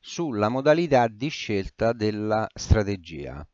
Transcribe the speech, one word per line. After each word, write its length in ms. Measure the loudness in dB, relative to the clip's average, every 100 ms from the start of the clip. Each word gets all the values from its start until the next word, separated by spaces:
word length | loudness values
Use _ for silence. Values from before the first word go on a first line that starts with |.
sulla 480 | -12 -6 -4 0 0
modalità 580 | 2 4 4 4 4 2
di 220 | -2 -8
scelta 640 | -6 -4 -2 -4 -2 -2
della 560 | 0 -2 0 0 0 -2
strategia. 920 | -8 4 4 4 -4 -8 -12 -10 -12 -16